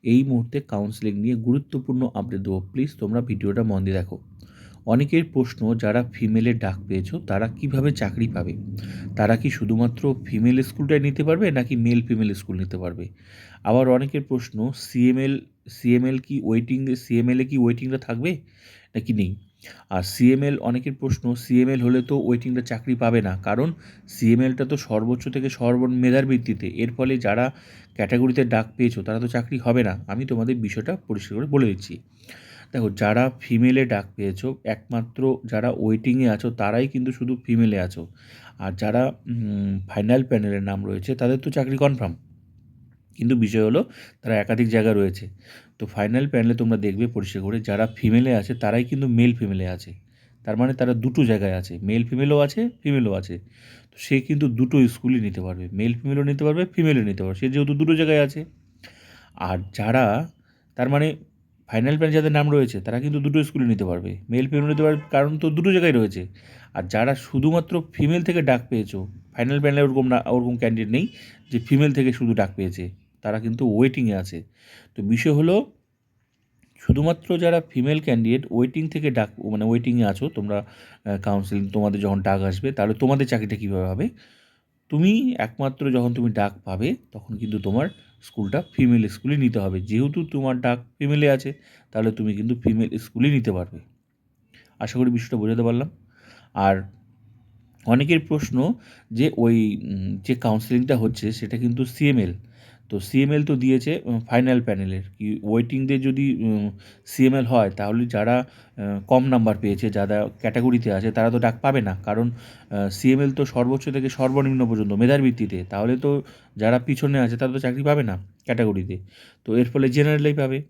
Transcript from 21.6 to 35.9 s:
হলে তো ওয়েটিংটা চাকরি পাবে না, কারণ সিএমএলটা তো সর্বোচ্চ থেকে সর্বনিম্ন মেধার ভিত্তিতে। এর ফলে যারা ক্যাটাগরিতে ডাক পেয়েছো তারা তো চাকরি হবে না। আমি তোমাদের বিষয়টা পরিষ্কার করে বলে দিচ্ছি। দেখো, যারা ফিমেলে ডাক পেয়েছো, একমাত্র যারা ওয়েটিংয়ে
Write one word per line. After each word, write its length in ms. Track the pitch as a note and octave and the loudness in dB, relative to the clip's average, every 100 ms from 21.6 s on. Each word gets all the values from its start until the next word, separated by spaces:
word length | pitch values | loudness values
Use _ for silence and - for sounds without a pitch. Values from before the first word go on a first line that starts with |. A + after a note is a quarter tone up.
| B2+ C3+ | 4 2
হলে 180 | A#2+ B2+ | 2 2
তো 120 | B2 C#3+ | 2 -2
ওয়েটিংটা 400 | G#2 A#2+ B2+ B2 | 0 -2 -2 -4
চাকরি 320 | B2 A#2 B2+ A#2+ | -4 -8 -4 0
পাবে 240 | A#2 A#2 | 2 2
না, 100 | G2 F#2+ | 0 -4
কারণ 260 | G2 G#2+ D#3 E3 - - - | -2 0 -2 -4 -16 -20 -20
সিএমএলটা 560 | - A2+ A#2 C3 B2+ | 0 4 4 4 0
তো 120 | C3+ C#3+ | -2 -4
সর্বোচ্চ 480 | - G#2+ A2+ B2 C#3 | -2 -2 -2 -4 -4
থেকে 200 | C3+ C3 | -4 -6
সর্বনিম্ন 500 | - A#2+ B2 B2+ B2+ | -2 0 2 2 2
মেধার 260 | B2+ C3 C3+ | 4 4 2
ভিত্তিতে। 400 | B2+ A#2+ G2+ G2+ - | 0 0 -4 -6 -4
এর 140 | A#2 | -4
ফলে 220 | A#2+ C3 C3 | -2 -2 0
যারা 260 | G#2 G#2+ B2+ - - - - | 0 2 0 -4 -20 -20 -18
ক্যাটাগরিতে 480 | - G2+ A#2+ C3 B2+ | -6 0 2 2 2
ডাক 220 | B2 A2+ A2 | 2 2 0
পেয়েছো 260 | - A#2+ A#2 | 0 0 0
তারা 160 | F#2+ A2 | -4 -4
তো 80 | A#2+ | -2
চাকরি 280 | B2 A#2+ C#3+ | -4 -4 -4
হবে 240 | A#2+ B2 | 2 2
না। 120 | G#2+ G2 - | 2 -2 -6
আমি 140 | G#2+ | -8
তোমাদের 320 | C3 A#2 A2+ B2 | -4 -2 -2 -2
বিষয়টা 360 | G#2 A2 A#2+ F#3+ | -4 -4 -6 -8
পরিষ্কার 320 | - G#2 - | -6 -8 -6
করে 120 | G#2 C#3+ | -8 0
বলে 200 | C#3+ A#2 | 2 2
দিচ্ছি। 280 | F#2 - - _ _ - - - - - | 0 -8 -16 _ _ -20 -20 -20 -20 -10
দেখো, 200 | C3 G#2+ | -2 -2
যারা 300 | G2 G#2 A2 C3 B2+ | 2 2 4 2 -2
ফিমেলে 440 | - A#2 B2+ C3 B2 | -2 2 4 4 2
ডাক 200 | G#2 G2 | -2 -4
পেয়েছো, 340 | - G2 F#2+ B2+ C3+ | -6 -6 -4 -8 -6
একমাত্র 580 | - G#2+ - A#2 A2+ - C3 C3 | -6 -8 -4 -6 -6 -2 -2 -2
যারা 240 | A2+ G#2+ A#2+ | -4 -2 -2
ওয়েটিংয়ে 560 | - G#2+ | 0 0